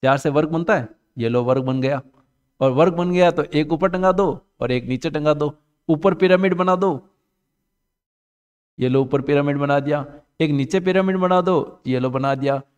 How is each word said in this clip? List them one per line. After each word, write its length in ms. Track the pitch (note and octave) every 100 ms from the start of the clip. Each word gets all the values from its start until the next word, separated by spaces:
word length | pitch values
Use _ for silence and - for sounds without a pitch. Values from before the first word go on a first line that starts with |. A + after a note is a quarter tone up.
चार 160 | C3 C3+
से 100 | D#3
वर्ग 200 | C#3+ D3+
बनता 280 | D#3+ E3+ F#3
है, 120 | A2+ - _ -
ये 100 | A2+
लो 140 | A#2+
वर्ग 200 | B2 C3
बन 160 | C3 C3
गया। 200 | C3 C#3 - _ _ _ _ _
और 100 | C3+
वर्ग 240 | B2+ E3+
बन 160 | E3 F3
गया 200 | F3+ F3
तो 120 | E3+
एक 280 | D3+ D3+ D3+
ऊपर 180 | D#3+ F#3
टंगा 220 | F#3 F#3
दो 140 | F#3 F#3+ C3 _ _
और 120 | A#2+
एक 120 | B2
नीचे 260 | A#2+ B2+ E3
टंगा 240 | D3+ D3+
दो, 180 | D3+ D3 - _ _ -
ऊपर 260 | D#3 F3+
पिरामिड 400 | F#3 F#3 F#3 F#3+
बना 220 | F3+ F#3 F#3
दो, 140 | F#3+ C#3+ - _ _ _ _ _ _ _ _ _ _ _ _ _ _ _ _ -
ये 100 | B2+
लो 140 | C3
ऊपर 180 | C3+ C#3
पिरामिड 380 | C3+ C#3+ C#3+ C#3+
बना 200 | C#3+ C#3+
दिया, 240 | C#3 D3 C#3 - _ _
एक 100 | D#3
नीचे 300 | C#3+ C3+ F#3+
पिरामिड 360 | F3+ F#3 F#3+ F#3+
बना 240 | F#3 F3+
दो, 420 | F3 F3 - - -
ये 120 | B2+
लो 120 | B2+
बना 240 | C3 C#3
दिया। 240 | C#3 C#3 C3+ C3